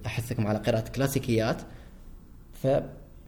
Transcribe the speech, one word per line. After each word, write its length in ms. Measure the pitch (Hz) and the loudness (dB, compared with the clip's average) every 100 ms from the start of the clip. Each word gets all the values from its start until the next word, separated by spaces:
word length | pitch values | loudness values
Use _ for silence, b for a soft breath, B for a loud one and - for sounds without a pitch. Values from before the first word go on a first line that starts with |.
| - | -4
أحثكم 400 | - - - 104 | -4 -2 0 2
على 120 | 107 | 2
قراءة 300 | - 110 110 | 2 2 2
كلاسيكيات، 720 | 123 135 131 - 110 113 175 - B B B B - - - - - | 0 2 2 4 4 4 0 -6 B B B B -16 -18 -18 -18 -2
ف، 60 | 131 143 - - - - | 4 4 2 -8 -16 -18